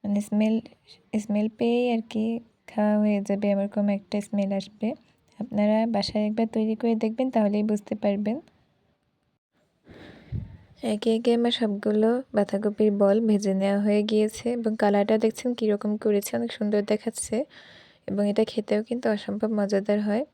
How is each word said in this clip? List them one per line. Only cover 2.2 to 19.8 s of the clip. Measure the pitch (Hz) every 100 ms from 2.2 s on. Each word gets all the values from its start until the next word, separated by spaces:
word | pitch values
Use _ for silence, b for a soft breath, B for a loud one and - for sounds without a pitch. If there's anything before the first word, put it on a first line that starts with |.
| 220 233 - _ -
খাওয়া | - 208 214
হয়ে | 208 202
যাবে, | 196 196 208
এরকম | 196 202 208 202
একটা | 196 - 208
স্মেল | 202 202 196
আসবে। | 196 190 - 220 311 b b _ _
আপনারা | 214 208 208 220 226
বাসায় | 214 202 214 214
একবার | 214 226
তৈরি | 220 220 220
করে | 233
দেখবেন, | 226 220 226 262
তাহলেই | 240 208 208 214
বুঝতে | 208 -
পারবেন। | 214 208 202 208 254 - _ _ _ _ _ _ _ _ _ _ _ _ _ _ B B B B B B B B -
একে | 233 208 226
একে | 226 233
আমার | 233 240 240
সবগুলো | 220 202 214 208 220 247 269
বাঁধাকপির | 220 202 196 214 208 214
বল | 202 196 208 226
ভেজে | 208 202
নেওয়া | 190 196 202
হয়ে | 208 208
গিয়েছে | 214 214 214 - 233
এবং | 240 226 220
কালারটা | 208 202 208 220
দেখছেন | 220 - 247
কীরকম | 240 214 208 208 208
করেছে, | 220 202 202 233
অনেক | 233
সুন্দর | - 208 208
দেখাচ্ছে | 208 214 - - - 220 302 B B B B B -
এবং | 196 202
এটা | 208
খেতেও | 220 - 208 208
কিন্তু | 220 240 240
অসম্ভব | 208 - 202 220
মজাদার | 214 202 202